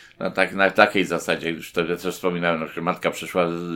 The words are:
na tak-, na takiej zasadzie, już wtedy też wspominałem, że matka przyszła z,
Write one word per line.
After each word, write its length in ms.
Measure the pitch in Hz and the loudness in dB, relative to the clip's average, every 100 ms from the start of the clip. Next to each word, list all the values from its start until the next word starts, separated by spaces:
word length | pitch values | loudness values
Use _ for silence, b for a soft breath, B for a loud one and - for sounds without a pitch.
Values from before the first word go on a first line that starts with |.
| B - | B -8
na 120 | 92 | -6
tak-, 220 | 92 92 | 0 0
na 160 | 95 95 | 2 2
takiej 340 | 90 104 101 | 6 6 6
zasadzie, 460 | 87 82 - 82 82 | 2 0 -2 -2 -2
już 180 | 80 - | -6 -6
wtedy 260 | - 82 87 | -4 -2 -2
też 180 | 92 | -4
wspominałem, 540 | - 92 87 85 82 78 | -4 -2 0 0 0 -4
że 120 | - | -4
matka 300 | 82 87 85 | -4 -2 -2
przyszła 400 | - 80 92 85 | -4 -4 0 0
z, 40 | 85 87 | -2 -6